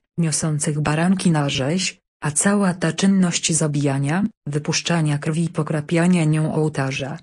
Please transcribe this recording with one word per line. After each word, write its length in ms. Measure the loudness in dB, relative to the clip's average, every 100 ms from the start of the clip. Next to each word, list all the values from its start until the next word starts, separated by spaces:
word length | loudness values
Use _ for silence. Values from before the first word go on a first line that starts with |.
| _ -4
niosących 640 | -2 -2 -2 -2 -2 -2
baranki 500 | 0 0 2 2 2
na 180 | 2 0
rzeź, 500 | -2 -2 -2 -2 -8 _ _
a 100 | -6
cała 440 | 0 2 2 2
ta 180 | 0 -2
czynność 600 | 0 2 4 2 0 -2
zabijania, 720 | 0 0 0 0 0 0 0 -2 -4 -8
wypuszczania 720 | -6 -2 -4 -2 0 0 0
krwi 260 | -2 -2
i 40 | -2
pokrapiania 760 | -2 -2 -4 -2 2 4 4
nią 300 | 4 2 0
ołtarza, 640 | 0 0 0 -4 -4 -6 -10